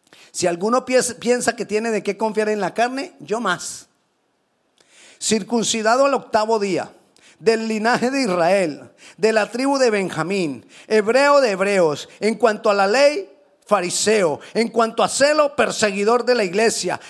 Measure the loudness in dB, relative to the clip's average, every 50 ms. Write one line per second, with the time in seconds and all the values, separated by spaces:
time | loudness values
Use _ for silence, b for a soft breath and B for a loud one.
0 | _ B B B B B B -2 -2 -2 -2 -2 -2 0 0 -2 -2 2 0 0
1 | 0 0 -6 -6 -2 -2 0 0 0 -2 -4 -4 -6 -4 -4 -4 -2 -2 -4 -4
2 | -4 -4 -6 -4 -4 -4 -2 -2 -2 -2 -2 -2 -2 -4 -2 -2 -2 -2 -2 -6
3 | -10 -10 -14 -18 -8 -6 -6 -4 -2 -2 -4 -4 -6 -14 -14 -16 -20 _ _ _
4 | _ _ _ _ _ _ _ _ _ _ _ _ _ _ _ b b b b b
5 | b b b b -4 -2 -2 -2 -2 -2 -4 -2 -2 -2 -4 -2 0 0 2 4
6 | 2 2 2 -2 -4 -2 0 0 0 2 0 -2 0 -2 -2 -4 -4 -6 -12 _
7 | _ _ _ b b b b b 0 2 2 2 0 -4 -4 -2 0 0 0 0
8 | 0 -2 -2 -2 -2 -2 0 0 2 2 2 2 0 -2 -4 -8 -14 -20 _ B
9 | B B B B 0 2 2 2 0 -2 -4 -4 -2 0 2 2 2 2 2 0
10 | -2 -4 -4 -6 -4 -4 -2 -2 -2 -4 -6 -8 -14 B B B B B 0 0
11 | 2 2 2 2 4 6 4 4 4 2 0 0 -2 0 2 2 2 2 0 -2
12 | -8 B B B -2 -2 -2 2 2 0 0 2 0 0 2 2 2 2 4 4
13 | 4 4 2 0 -8 -10 -16 _ _ _ _ _ _ 0 0 0 0 -2 -4 -2
14 | 0 0 2 2 2 0 -2 -4 B B B -2 -2 -2 0 0 0 0 0 0
15 | -2 0 0 0 2 2 4 2 2 0 2 0 -2 -2 0 0 -2 0 0 0
16 | 0 2 2 2 2 2 2 2 2 0 0 2 2 2 0 0 -4 -4 -6 -6
17 | B B